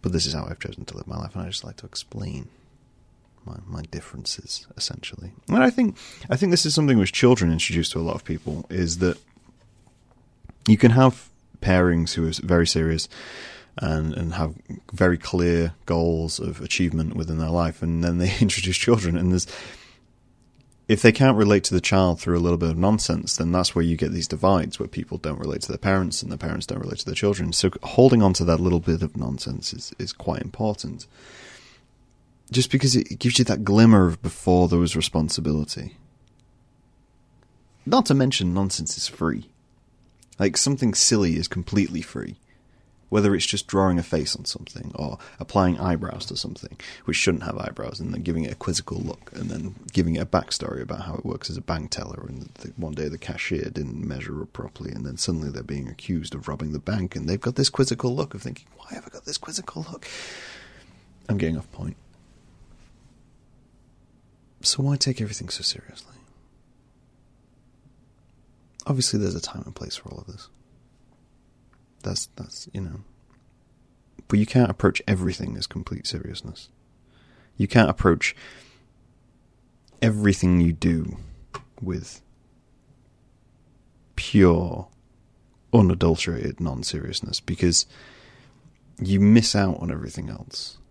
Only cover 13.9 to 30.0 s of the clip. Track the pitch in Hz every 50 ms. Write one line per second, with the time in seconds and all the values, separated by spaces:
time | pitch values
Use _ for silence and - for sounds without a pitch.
13.9 | 80 78 78 80 76 - 87 82 85 95 85 78 78 - _ - - - _ -
14.9 | - 87 95 90 87 82 - - - 90 87 87 85 85 82 82 82 _ - -
15.9 | 87 82 82 85 82 80 82 80 - - - 82 80 - - - - - 90 85
16.9 | 80 80 80 78 - 82 80 82 80 80 80 80 85 87 85 82 82 - - 85
17.9 | 82 82 82 87 85 87 90 92 92 - 120 98 - - 90 90 90 - - -
18.9 | 117 110 95 85 82 85 90 90 92 92 - - - - - - - - - -
19.9 | - _ _ _ _ _ _ _ _ _ _ _ _ _ _ _ _ _ _ -
20.9 | 110 101 - 117 113 - 135 135 123 104 107 101 104 98 - - 98 90 - -
21.9 | 104 95 95 90 85 - - 85 87 85 85 87 87 82 85 82 80 82 90 101
22.9 | 107 107 - - 85 82 78 - - - 82 85 87 92 90 - - 87 85 82
23.9 | 82 78 - 82 82 85 80 - - 78 - 95 98 87 80 78 - - - -
24.9 | - - - - - 85 - 78 73 - 73 73 71 - - - - - - 98
25.9 | 95 95 95 - - - - - - - - 78 78 - - - - - - -
26.9 | - - - 95 95 - - 101 101 90 82 80 85 - - 92 - - - -
27.9 | - - 127 131 127 117 104 95 92 - 85 87 85 80 90 90 87 85 80 -
28.9 | 82 80 80 76 - - - 60 67 64 - - 65 - - - - - - -
29.9 | - -